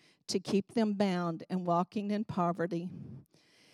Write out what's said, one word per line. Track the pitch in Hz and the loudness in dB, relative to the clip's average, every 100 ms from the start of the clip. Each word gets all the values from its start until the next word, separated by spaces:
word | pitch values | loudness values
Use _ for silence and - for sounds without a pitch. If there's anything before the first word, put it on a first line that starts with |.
| _ _ - | _ _ -4
to | 196 | -4
keep | - 202 - | 2 0 2
them | - 214 | 0 0
bound | 196 202 180 175 165 - | 2 2 2 0 -4 -4
and | 185 180 | -4 2
walking | 170 180 226 202 | 2 2 -2 -2
in | 208 | -2
poverty. | 220 - 175 170 170 170 175 - - - - _ _ _ _ | -2 0 0 0 -2 -2 -6 -10 -14 -16 -18 _ _ _ _